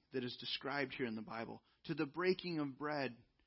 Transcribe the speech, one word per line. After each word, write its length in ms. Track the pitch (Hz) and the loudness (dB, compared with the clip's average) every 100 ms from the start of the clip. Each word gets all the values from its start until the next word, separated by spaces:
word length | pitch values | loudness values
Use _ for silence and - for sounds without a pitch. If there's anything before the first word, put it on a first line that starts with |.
| _ | _
that 120 | 131 | -2
is 120 | 123 - | -2 -4
described 540 | 120 - 135 139 135 - | -4 -4 0 0 0 0
here 80 | 123 | -2
in 100 | 110 | -2
the 60 | |
Bible, 400 | 107 113 113 110 - _ - | -4 -4 -4 -6 -14 _ -6
to 80 | |
the 120 | 151 151 | -2 0
breaking 540 | 147 180 185 180 165 | 2 4 4 2 0
of 180 | 143 127 | 0 0
bread, 360 | 147 147 135 120 - _ | 0 2 0 -2 -16 _